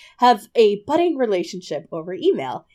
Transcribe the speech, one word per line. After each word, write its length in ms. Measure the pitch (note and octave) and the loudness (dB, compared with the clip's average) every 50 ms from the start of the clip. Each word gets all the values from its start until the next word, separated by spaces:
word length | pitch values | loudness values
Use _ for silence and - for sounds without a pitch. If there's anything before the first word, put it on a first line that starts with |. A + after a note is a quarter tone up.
| - - _ - | -20 -20 _ 2
have 300 | A#3+ B3 A#3+ G#3 - - - | 4 4 4 4 0 -4 2
a 260 | A#3+ A3+ G#3 G#3 G3+ - - | 4 4 4 4 0 -4 -2
budding 280 | C#4+ E4 F4 F4+ D#4 | 0 0 2 0 0
relationship 720 | C4 B3+ A3 G3+ F3+ E3+ E3+ - F3+ - - D#3+ C#3+ - _ | 0 -2 -2 -2 -2 -4 -6 -10 -14 -12 -10 -10 -10 -10 _
over 240 | - E3 D#3+ F3+ F#3 | -12 -10 -10 -10 -8
email. 500 | F#3 - F4+ F#4+ G3+ C3+ C3 A#2+ - - _ | -6 -4 -4 -4 -4 -6 -8 -8 -10 -12 _